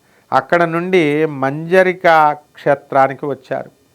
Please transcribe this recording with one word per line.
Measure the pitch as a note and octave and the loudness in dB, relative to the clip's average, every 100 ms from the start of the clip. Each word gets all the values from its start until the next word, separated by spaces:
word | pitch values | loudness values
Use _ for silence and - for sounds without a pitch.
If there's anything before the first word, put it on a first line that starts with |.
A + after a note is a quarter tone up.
| _ _ _ | _ _ _
అక్కడ | B2+ - F3 | -4 0 0
నుండి | E3+ E3+ F3+ F#3 D3+ D3 D#3 | 0 -2 -2 0 0 0 -2
మంజరికా | C#3 C3+ D3+ E3 F#3 F3+ F3+ F3 D#3+ D3+ | -4 -6 -6 0 2 2 0 2 4 2
క్షేత్రానికి | D3 _ - D#3 C#3+ - C3+ C3+ C3 D3 | -2 _ -6 -2 -2 -2 0 0 -2 -10
వచ్చారు. | C3 - C3+ B2 _ _ | -10 -10 -12 -12 _ _